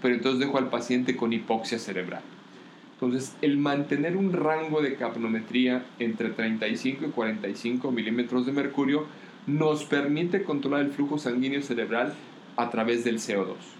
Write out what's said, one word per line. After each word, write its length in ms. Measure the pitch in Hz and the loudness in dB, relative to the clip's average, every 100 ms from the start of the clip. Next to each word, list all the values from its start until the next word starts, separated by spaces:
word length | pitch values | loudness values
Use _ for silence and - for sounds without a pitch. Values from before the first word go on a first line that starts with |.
pero 140 | 127 117 | 2 2
entonces 240 | 127 127 | 2 2
dejo 180 | 139 139 | 2 2
al 120 | 131 | 2
paciente 460 | 120 120 123 127 123 | 0 0 2 2 0
con 160 | 117 | 0
hipoxia 460 | 113 110 110 - 113 | 0 0 -2 0 -4
cerebral. 440 | - 90 90 87 - - - - - - - | -4 -4 -4 -8 -12 -18 -20 -20 -20 -20 -20
Entonces, 420 | - 127 127 131 - | -4 0 0 -2 0
el 160 | 147 143 | 2 4
mantener 580 | 143 143 143 143 160 185 | 4 2 0 0 2 2
un 160 | 196 | 2
rango 480 | 165 151 160 160 151 | 2 2 2 0 0
de 140 | 139 | 0
capnometría 920 | - 117 117 113 113 110 120 127 127 123 - | 0 -4 -2 -2 -2 0 2 4 2 -2 -4
entre 320 | 117 110 113 | -2 0 -2
treinta 380 | 107 113 110 107 | -2 0 0 0
y 80 | 117 | -2
cinco 300 | 131 139 151 | -2 -2 -2
y 40 | |
cuarenta 380 | 135 110 107 101 | -2 -2 -2 -4
y 60 | |
cinco 360 | - 117 127 135 | -4 -2 -2 0
milímetros 560 | 117 107 117 120 127 123 | -2 0 0 0 0 0
de 60 | |
mercurio 540 | 143 139 143 135 147 151 - - - - | 0 0 0 2 2 -2 -10 -18 -12 -2
nos 380 | 147 156 151 | 2 4 2
permite 580 | - 143 143 151 175 196 | 2 2 2 2 2 2
controlar 400 | 196 143 135 143 | 0 0 2 2
el 100 | 143 | 2
flujo 260 | 143 143 147 | 0 0 0
sanguíneo 420 | 127 123 135 139 | 0 0 0 0
cerebral 520 | 135 117 104 113 - - - - - - | -2 -2 0 0 0 -4 -14 -18 -8 -4
a 140 | - | -2
través 340 | 113 113 120 | 0 2 2
del 160 | 117 110 | 2 -2
C 160 | - 101 | 0 0
O 80 | |
dos. 140 | 92 - - - | 0 -4 -12 -18